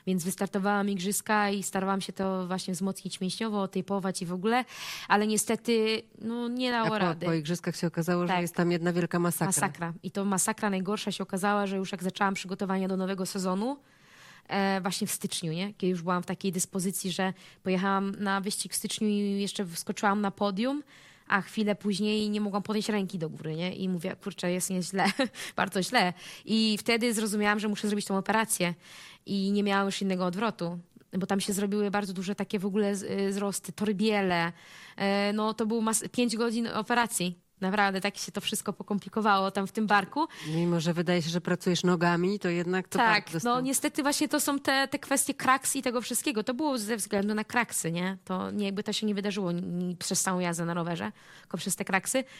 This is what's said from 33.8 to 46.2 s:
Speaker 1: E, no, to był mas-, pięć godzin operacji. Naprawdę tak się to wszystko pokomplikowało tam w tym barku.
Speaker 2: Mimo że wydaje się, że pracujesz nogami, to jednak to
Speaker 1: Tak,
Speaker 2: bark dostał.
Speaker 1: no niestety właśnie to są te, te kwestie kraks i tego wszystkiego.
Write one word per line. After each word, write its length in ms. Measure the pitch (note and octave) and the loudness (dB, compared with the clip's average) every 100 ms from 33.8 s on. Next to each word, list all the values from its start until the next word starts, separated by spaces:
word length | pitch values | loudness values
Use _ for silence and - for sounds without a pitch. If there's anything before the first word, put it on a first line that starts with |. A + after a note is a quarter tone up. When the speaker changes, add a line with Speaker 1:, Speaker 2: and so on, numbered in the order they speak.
| G#3 G3 A3 G#3 F#3+ F3 E3+ - - - - - | -2 2 2 2 2 2 0 -4 -16 -20 -18 -2
Speaker 1:
E, 360 | G3 G3+ G3+ | 0 2 2
no, 200 | G#3+ G#3+ | 2 0
to 120 | A3 A3 | 0 0
był 160 | A#3 | 2
mas-, 280 | A3 A3 F#3 | 2 0 -2
pięć 260 | - A#3+ G#3+ | 0 0 2
godzin 300 | A#3 A3+ A3+ | 0 0 -2
operacji. 720 | - A3 A#3+ A#3 - F3+ F3 _ _ | -2 2 2 2 0 -2 -4 _ _
Naprawdę 400 | F#3+ G#3 G3+ F#3+ | 0 4 4 2
tak 160 | G3+ - | -2 -4
się 140 | - | -6
to 100 | G3+ | -6
wszystko 320 | - G#3+ - | -4 -4 -4
pokomplikowało 800 | - - G#3 - - G#3+ G3 F#3+ | -6 -4 -4 -2 0 4 4 4
tam 160 | G3 G3 | 0 -2
w 40 | |
tym 160 | - G#3+ | -2 4
barku. 400 | G3+ F#3+ - - - D#3+ D#3+ | 4 4 0 -2 -2 -4 0
Speaker 2:
Mimo 240 | E3+ E3+ | 2 2
że 140 | D#3+ | 2
wydaje 280 | E3+ F3 F3 | 0 2 2
się, 80 | D#3+ | 2
że 120 | E3+ | -2
pracujesz 420 | E3+ F3+ - F3 | 0 0 2 2
nogami, 560 | F3+ F3+ E3+ E3+ F3+ G3+ | 4 4 4 4 2 0
to 100 | F#3+ | 0
jednak 380 | F3 F3 F#3 F3+ | 0 0 -2 -2
to 100 | C#4 | 2
Speaker 1:
Tak, 160 | A#3 G#3+ | 4 4
Speaker 2:
bark 80 | - | 2
dostał. 220 | E3 A3 B3 | -2 0 2
Speaker 1:
no 60 | |
niestety 420 | C4 C4+ D4+ D4+ | 2 0 0 0
właśnie 240 | C#4+ C#4+ D4+ | 0 2 2
to 120 | D4 | 2
są 200 | - C#4+ | 2 0
te, 280 | C#4 C4+ C4+ | 2 2 2
te 120 | - | -2
kwestie 340 | - C#4 - | 0 0 0
kraks 420 | C4+ - C4 - C#4 | 0 4 4 2 -2
i 60 | |
tego 200 | C4 A#3+ | 0 -2
wszystkiego. 420 | A3+ A#3+ | -2 -2